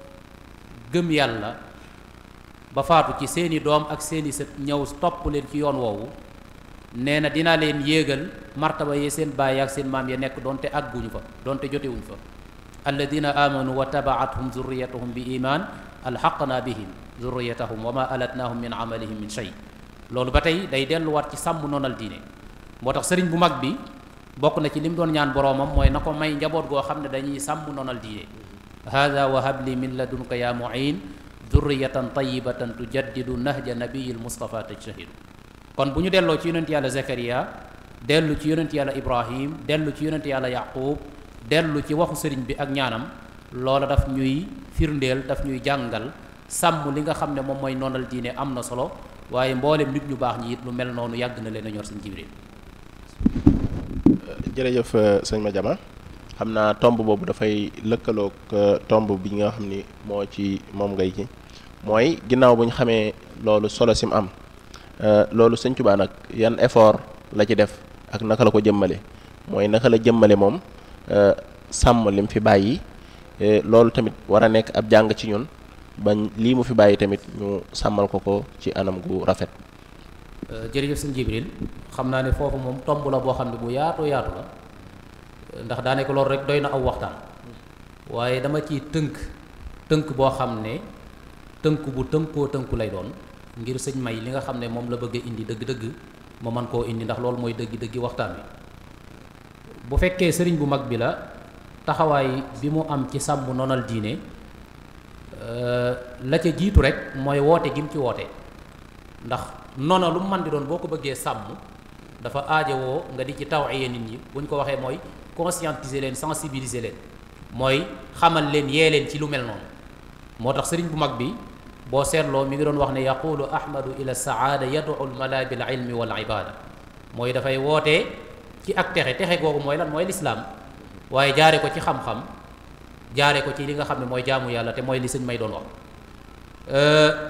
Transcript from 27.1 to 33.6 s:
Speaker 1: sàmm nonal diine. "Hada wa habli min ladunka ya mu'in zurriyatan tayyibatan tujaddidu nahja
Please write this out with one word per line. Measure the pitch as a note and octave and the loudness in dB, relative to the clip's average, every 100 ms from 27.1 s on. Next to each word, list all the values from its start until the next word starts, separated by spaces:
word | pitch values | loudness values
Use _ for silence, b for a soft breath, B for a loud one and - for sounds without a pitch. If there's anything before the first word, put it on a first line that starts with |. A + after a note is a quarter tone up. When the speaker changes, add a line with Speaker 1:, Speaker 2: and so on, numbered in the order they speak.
| C3+ C#3 C#3 | -4 -4 -4
Speaker 1:
sàmm | D3 D#3 D3+ | -4 -4 -6
nonal | C#3+ C3 A#2+ | -6 -6 -6
diine. | A2 G#2 - - - - - - - | -8 -10 -12 -16 -18 -20 -20 -16 -2
"Hada | C3+ C#3+ C#3 C3+ | 2 4 4 2
wa | C3 | 2
habli | C3 C3+ B2+ B2 | 0 -2 -4 -4
min | C3 B2+ | -4 -4
ladunka | B2+ B2+ A#2+ | -4 -6 -6
ya | B2 A#2+ | -2 -2
mu'in | A#2+ A#2+ A#2+ C#3 F#3+ - - - - - | -2 -4 -2 -2 -2 -8 -16 -18 -18 2
zurriyatan | - D3 C3+ C3 C3+ A#2+ | 4 4 0 0 -2 -2
tayyibatan | C#3 C3 B2+ B2 - A#2+ G#2+ | -2 -2 -2 -4 -4 -6 -8
tujaddidu | A#2 C3+ A#2+ B2+ B2 A#2+ | -4 -4 -4 -6 -6 -2
nahja | C3+ C#3+ | -2 -4